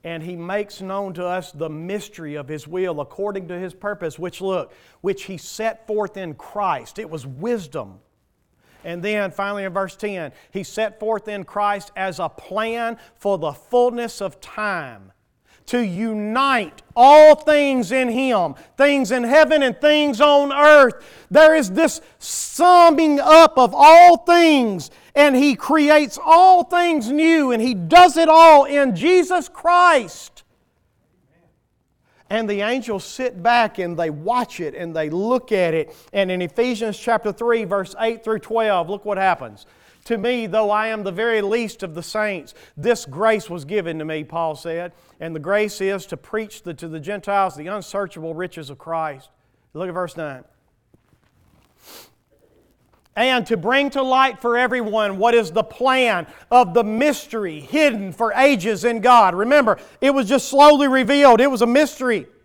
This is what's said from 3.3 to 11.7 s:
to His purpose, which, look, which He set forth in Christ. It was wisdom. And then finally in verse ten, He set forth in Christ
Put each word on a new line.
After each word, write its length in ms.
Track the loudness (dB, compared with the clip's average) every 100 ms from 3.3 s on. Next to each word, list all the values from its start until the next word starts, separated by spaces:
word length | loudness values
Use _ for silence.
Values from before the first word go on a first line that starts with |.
| -10 -12
to 100 | -12
His 160 | -14
purpose, 460 | -12 -12 -10 -12 -10
which, 200 | -14 -10
look, 320 | -6 -6 -8 _ _ _
which 240 | -8 -8
He 120 | -10 -16
set 500 | -16 -10 -8 -10 -8
forth 280 | -6 -6 -10
in 180 | -14
Christ. 640 | -16 -14 -6 -4 -6 -8 -18
It 120 | -14
was 160 | -14 -14
wisdom. 720 | -12 -6 -8 -8 -14 -14 -18 _ _ _ _ _ _ _ _
And 180 | -16 -10
then 300 | -6 -4 -6
finally 320 | -6 -8 -8
in 100 | -8
verse 220 | -6 -8 -8
ten, 360 | -10 -10 -14 _ _
He 100 | -14
set 380 | -12 -8 -8 -6
forth 260 | -8 -8 -8
in 160 | -14
Christ 480 | -10 -6 -4